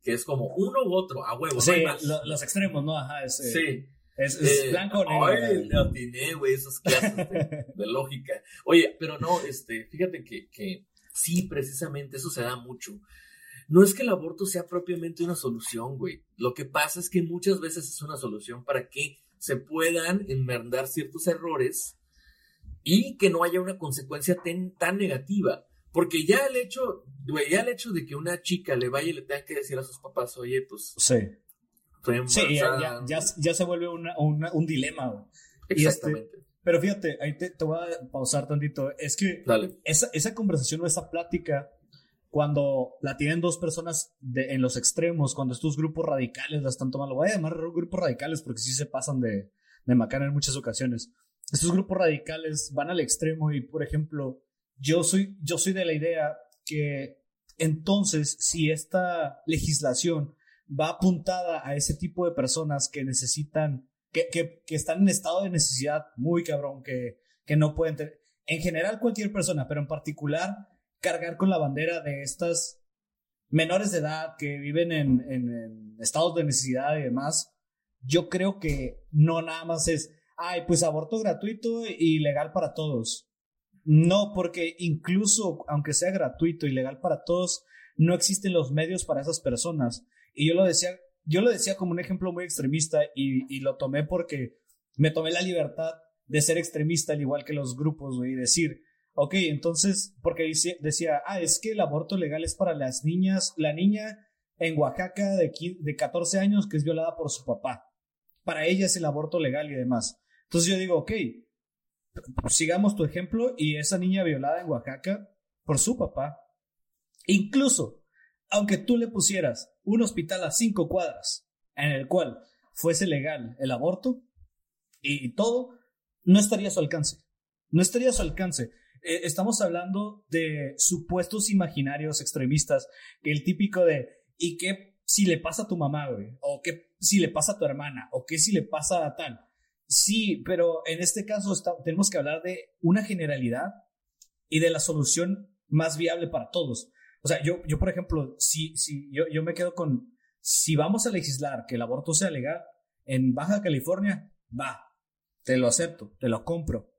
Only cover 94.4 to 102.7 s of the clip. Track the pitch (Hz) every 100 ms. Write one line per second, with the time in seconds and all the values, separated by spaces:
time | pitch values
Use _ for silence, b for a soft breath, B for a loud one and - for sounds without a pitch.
94.4 | 120 _ _ _ _ - 156 160 160 170
95.4 | 185 175 - - 160 - _ _ _ 147
96.4 | 151 165 160 151 151 170 - 147 135 143
97.4 | 143 151 135 123 151 151 139 127 127 131
98.4 | 120 - 160 135 b b b - 143 190
99.4 | 175 147 170 160 202 190 - _ 170 165
100.4 | 160 156 170 175 147 151 170 147 - 196
101.4 | 165 - 220 214 160 147 165 196 160 156
102.4 | 165 - 185